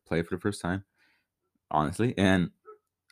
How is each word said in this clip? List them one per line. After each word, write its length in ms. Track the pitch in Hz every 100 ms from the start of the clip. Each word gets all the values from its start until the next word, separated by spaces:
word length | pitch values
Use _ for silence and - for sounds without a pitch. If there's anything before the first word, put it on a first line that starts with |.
| _
played 180 | 82 85
for 120 | 90
the 40 |
first 200 | 104 101
time, 240 | 87 98 - _ _ _ _ _ _ _ _
honestly, 480 | 76 76 - 117 -
and 340 | 95 95 85 - - - _ _ _